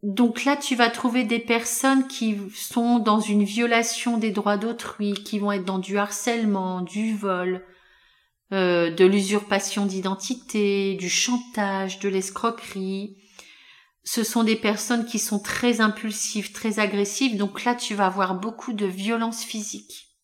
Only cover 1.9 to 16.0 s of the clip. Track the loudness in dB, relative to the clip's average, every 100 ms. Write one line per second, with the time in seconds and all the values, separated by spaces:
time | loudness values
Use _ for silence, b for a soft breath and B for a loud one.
1.9 | 4 2 -2 -2 -2 -6 -10 -4 0 4
2.9 | 4 4 2 4 4 4 2 2 2 2
3.9 | -2 -2 0 0 0 0 0 0 -6 -10
4.9 | -4 -2 -2 -4 -2 -2 -2 -2 -4 -2
5.9 | -2 -2 -2 -2 0 2 0 0 -4 -4
6.9 | -4 -2 -2 0 0 0 -4 -8 b b
7.9 | b b b b _ _ 0 4 4 2
8.9 | 6 6 8 4 0 2 -2 0 -2 -2
9.9 | -2 -4 -4 -6 -8 -4 0 2 2 0
10.9 | -2 -2 0 2 0 -2 -4 -2 -2 -4
11.9 | -4 -2 -2 -2 -2 -4 -4 -10 -8 -4
12.9 | -4 -8 B B B B B B B B
13.9 | B -6 -2 0 2 2 2 2 0 0
14.9 | -2 0 -4 -2 -4 -2 0 2 4 2
15.9 | 2